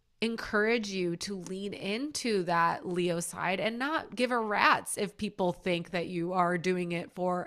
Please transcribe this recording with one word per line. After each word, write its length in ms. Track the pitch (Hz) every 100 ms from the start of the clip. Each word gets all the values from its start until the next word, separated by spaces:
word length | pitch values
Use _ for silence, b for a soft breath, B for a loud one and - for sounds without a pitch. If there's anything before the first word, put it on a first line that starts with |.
| _ _
encourage 640 | 226 226 - 208 214 240 202
you 260 | 190 175 170
to 200 | 202 196
lean 340 | 170 190 202
into 680 | - 196 220 294 - 247 202
that 440 | 175 170 170 165 190
Leo 320 | 175 175 170
side 400 | - 170 165 190
and 180 | 208 233
not 380 | 277 320 - 202
give 140 | 247
a 80 | 247
rat's 580 | 214 208 302 262 185 -
if 220 | 196 -
people 340 | 208 - 180
think 380 | 170 190 170 170
that 160 | 180 170
you 260 | 175 170
are 240 | 185 175 175
doing 360 | 180 180 175
it 200 | 170 -
for 280 | - 180 180